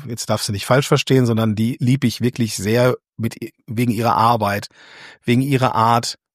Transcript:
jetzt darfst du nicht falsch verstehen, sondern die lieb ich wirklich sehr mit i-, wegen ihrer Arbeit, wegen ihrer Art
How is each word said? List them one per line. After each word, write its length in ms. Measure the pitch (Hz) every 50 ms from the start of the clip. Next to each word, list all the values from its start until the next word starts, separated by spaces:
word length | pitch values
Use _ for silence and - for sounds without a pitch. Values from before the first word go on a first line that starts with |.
| 143 113
jetzt 220 | 120 113 - -
darfst 200 | 110 107 - -
du 20 |
nicht 140 | 104 98 -
falsch 220 | - 127 131 143 -
verstehen, 380 | 156 139 - - 135 131 127
sondern 300 | 117 117 110 113 110 107
die 220 | 98 110 117 135 -
lieb 240 | 143 120 127 139 -
ich 180 | 117 - -
wirklich 360 | 113 123 - - 120 107 - -
sehr 400 | 95 104 110 120 123 127 123 - _ _ _ -
mit 240 | 110 113 - -
i-, 120 | 120 110 - _ _ -
wegen 240 | 110 110 123 120
ihrer 240 | 113 101 113 117 -
Arbeit, 520 | - 110 113 123 113 104 101 101 104 117 - _ - - - - - - - - _ _
wegen 180 | - 123 120
ihrer 340 | 135 143 139 127 131 120 -
Art 420 | 113 110 113 120 117 117 - - - _ _ _